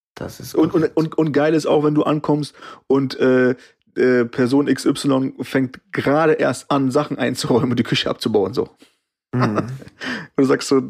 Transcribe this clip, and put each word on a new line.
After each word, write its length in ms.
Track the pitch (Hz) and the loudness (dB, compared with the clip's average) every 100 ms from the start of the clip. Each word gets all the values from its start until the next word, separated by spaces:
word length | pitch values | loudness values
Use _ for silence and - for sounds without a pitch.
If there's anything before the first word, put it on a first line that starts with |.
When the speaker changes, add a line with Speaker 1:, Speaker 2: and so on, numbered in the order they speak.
| _ | _
Speaker 1:
Das 240 | - 90 - | -14 -14 -12
ist 160 | 127 | -6
Speaker 2:
Und, 120 | - 156 | 0 0
und, 40 | 165 | 2
Speaker 1:
korrekt. 140 | 160 - | -2 -2
Speaker 2:
und, 220 | 156 - | -4 -2
und 140 | 160 | 0
geil 220 | 139 151 | 2 2
ist 120 | 160 - | 2 2
auch, 160 | 156 | 2
wenn 120 | 151 151 | 2 2
du 80 | |
ankommst 500 | - 151 - 147 147 - - - - | 0 0 0 -2 -2 -12 -20 -12 0
und, 320 | 135 135 - | 0 0 0
äh, 380 | 131 127 127 127 - _ _ - | 2 4 4 0 -8 _ _ 0
äh, 280 | 127 127 117 | 2 4 0
Person 420 | - 123 139 147 | 0 0 2 2
X 160 | 135 - | 0 0
Y 480 | 147 143 135 131 - | -2 0 0 -2 -6
fängt 400 | 131 139 127 - _ | -4 -2 -2 -6 _
gerade 420 | - 135 147 160 | -6 0 2 2
erst 360 | 151 135 123 - | 2 0 -2 -2
an, 200 | 143 135 | 0 0
Sachen 260 | 131 147 143 | 0 -2 -4
einzuräumen 520 | 123 127 - 117 123 | -4 -4 0 0 0
und 80 | 123 | 0
die 40 | |
Küche 260 | 113 139 - | 0 0 -2
abzubauen, 440 | - 120 107 95 | -4 -2 0 0
so. 140 | - - _ _ _ _ _ _ | -2 -6 _ _ _ _ _ _
Speaker 1:
Mhm. 240 | 123 123 104 | -2 0 0
Speaker 2:
<laughs> 800 | 110 131 - - 262 233 165 - | -4 -8 -16 -12 -8 -8 -8 0
Und 60 | |
du 20 | |
sagst 240 | 131 135 - | 2 2 2
so, 80 | 135 127 | 0 2